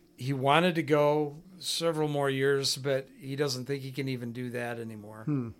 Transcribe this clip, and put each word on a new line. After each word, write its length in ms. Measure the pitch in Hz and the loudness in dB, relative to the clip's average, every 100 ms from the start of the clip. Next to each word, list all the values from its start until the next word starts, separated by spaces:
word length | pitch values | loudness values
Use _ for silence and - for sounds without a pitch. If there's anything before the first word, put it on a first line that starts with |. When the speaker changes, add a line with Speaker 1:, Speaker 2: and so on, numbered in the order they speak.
| _ - | _ -8
Speaker 1:
he 160 | 127 | -4
wanted 420 | 135 135 156 180 165 | 2 6 6 6 2
to 80 | |
go 540 | 143 151 147 151 147 151 185 180 | 2 4 4 2 0 -6 -18 -12
several 500 | - - 165 156 151 | -6 -2 0 0 0
more 200 | 143 139 | 0 0
years, 460 | 135 139 139 135 135 | 2 4 4 2 -2
but 320 | 139 135 135 - | 0 -2 -2 -12
he 200 | 135 139 | -8 -2
doesn't 260 | 147 127 | -2 -2
think 180 | 123 139 | -4 -6
he 100 | 135 | -6
can 160 | 131 135 | -4 -4
even 240 | 127 120 | -4 -6
do 160 | 117 123 | -6 -6
that 280 | 120 120 117 | -6 -6 -6
anymore. 460 | 113 107 104 107 | -8 -10 -14 -8
Speaker 2:
Hmm. 260 | 117 143 117 - | -2 -2 -2 -10